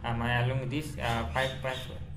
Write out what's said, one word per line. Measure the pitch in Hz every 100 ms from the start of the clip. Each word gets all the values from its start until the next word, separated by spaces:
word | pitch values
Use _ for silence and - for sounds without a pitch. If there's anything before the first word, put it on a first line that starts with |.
um, | 120 117
along | 117 123 123 131 117
this, | 139 151 -
uh, | 120 117 117
five | 131 135 135
point | 131 127 123
four | - -